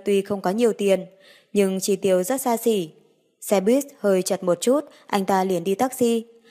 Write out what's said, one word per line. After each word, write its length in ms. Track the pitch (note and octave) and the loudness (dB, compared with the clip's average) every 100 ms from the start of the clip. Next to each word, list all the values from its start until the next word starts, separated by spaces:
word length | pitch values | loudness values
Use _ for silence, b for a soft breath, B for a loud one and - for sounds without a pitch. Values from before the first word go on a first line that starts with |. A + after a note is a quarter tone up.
| G#3 | 0
tuy 160 | G3 | -2
không 200 | F#3+ G3+ | -2 -4
có 80 | F3+ | -4
nhiều 240 | G#3 A#3 | 0 0
tiền, 320 | G3 G3+ F#3 F3 b b b b | 0 0 0 -2 b b b b
nhưng 260 | G3+ G3 F#3+ | 0 0 0
chi 160 | F#3 F#3+ | -2 -2
tiêu 280 | F#3+ F#3 | 2 0
rất 180 | F3+ C4 | 0 -2
xa 160 | B3+ A3+ | -2 -2
xỉ. 320 | A#3 G#3+ D#3+ - _ _ _ _ | 0 -2 -2 -10 _ _ _ _
Xe 180 | - G3 | -2 0
buýt 240 | F#3+ C4 C#4 - | 2 2 0 -4
hơi 220 | G3+ F#3+ | 0 0
chật 220 | F#3 F#3+ | 0 -2
một 180 | F3+ F3 | -2 0
chút, 240 | - C#4 D4 B - | 2 0 -2 B -6
anh 180 | G3+ F#3+ | -4 0
ta 180 | G3 | 0
liền 200 | F#3+ F3+ | 0 -2
đi 120 | F3 F#3+ | -2 -2
taxi, 500 | B3+ - A#3+ A#3 A3+ - b | -2 0 0 0 -4 -16 b